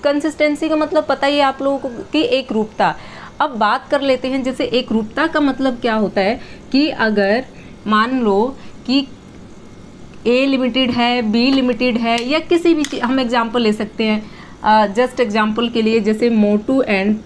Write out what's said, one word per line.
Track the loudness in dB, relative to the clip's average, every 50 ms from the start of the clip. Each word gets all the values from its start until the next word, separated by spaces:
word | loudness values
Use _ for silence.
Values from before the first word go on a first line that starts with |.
| 0
consistency | 0 0 0 -2 -2 0 0 0 0 0 0 -2 -2
का | 0
मतलब | 0 0 0 0 0 0 0
पता | -2 0 0
ही | 0 2
है | 2 2
आप | 2 0 0
लोगों | -2 -2 -2
को | -2 -4 -8
कि | -8 -10 -10 -4 -2 0
एक | 0 2 0 0 -2 -2
रूपता। | -2 -2 -2 -2 -2 0 0 0 0 -4 -12 -16 -18 -18 -18 -12 -4 -4
अब | -4 -2 0
बात | 0 0 0 0 -2 -2 -2
कर | -2 0
लेते | 2 0 0 0 0
हैं, | -4 -4 -2 -2
जैसे | -4 -4 -4 -4
एक | -2 0 -2 -2 0
रूपता | -2 -2 -2 -2 -4 -2 -2
का | 0 0 2
मतलब | 0 0 0 0 -2 -2 -2 -2
क्या | -2 0 0
होता | 0 0 0 0 0
है | 0 0 0 -2 -6 -14 -18 -18 -10 -2
कि | 2 2 2 2
अगर | 0 0 0 2 2 2 2 2 2 0 -2 -6 -14 -20 -20 -20 -18 -10 -4
मान | 0 2 2 2 2 0 0
लो | 2 2 4 2 2 0 -2 -8 -16 -16 -16 -12 -4
कि | 0 0 0 0 -2 -10 -20 -20 -20 -20 -20 -20 -20 -20 -20 -20 -20 -20 -20 -20 -20 -20 -20 -20 -20 -12 -4 0
ए | 2 2 2 2
limited | 2 2 0 0 0 0 0 0 0
है, | 2 0 0 0 0 0
B | 0 0 2 2 2 4
limited | 2 2 2 0 0 0 0 0 0
है, | 0 0 0 0 0 0 -2
या | -2 -2
किसी | 0 2 0 2 4 4 2
भी | 2 0
चीज़, | -2 -4 -4
हम | -2 0 0 0
example | 0 0 0 0 0 0 0 0
ले | 2 2 0
सकते | 0 -4 -8 -4 -2 0
हैं, | 0 0 -2 -4 -8 -16 -20 -20 -20 -12 -4 2
अ, | 4 4 4 4
just | 2 2 0 0 0 2 0
example | 0 0 2 0 0 0 0 -2 -2 -2
के | 0 0
लिए | 2 2 2 2
जैसे | 2 2 0 2 2 2
मोटू | 4 4 4 4 2 0 0 0 0 0 2
and | 2 0 0 2 0 0 -2 -4